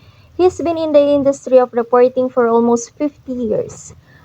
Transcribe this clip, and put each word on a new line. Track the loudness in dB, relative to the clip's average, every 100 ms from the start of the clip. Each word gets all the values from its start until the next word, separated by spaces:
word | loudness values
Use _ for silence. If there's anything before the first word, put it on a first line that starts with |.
| _ _ _ -2
He's | 0 0
been | -4 -4
in | 0
the | 2
industry | 4 2 0 -2 2 2
of | 2
reporting | -2 0 2 2 0 -4
for | -2 0
almost | 2 2 0 -4 -8
fifty | -8 -8 -14
years. | -8 -6 -4 -6 -12 -20 -20 _ _